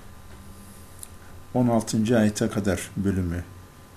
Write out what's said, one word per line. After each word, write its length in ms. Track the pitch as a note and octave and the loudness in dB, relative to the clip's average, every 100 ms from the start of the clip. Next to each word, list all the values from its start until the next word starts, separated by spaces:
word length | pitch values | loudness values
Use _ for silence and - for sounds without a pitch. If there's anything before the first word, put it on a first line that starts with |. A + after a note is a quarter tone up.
| - - - - - - - - - - - - - - - | -16 -16 -16 -16 -16 -16 -16 -18 -18 -16 -16 -16 -18 -18 -4
on 140 | B2 B2 | 2 4
altıncı 500 | A#2 - A2+ G#2+ A#2+ | 4 2 2 4 6
ayete 320 | G#2+ G#2 A2 | 6 4 0
kadar 420 | A2 G2+ F2 - - | 2 0 0 -2 -2
bölümü 460 | G2 F#2+ F2 F2 E2+ - - - - | 0 2 0 -2 -6 -14 -20 -20 -20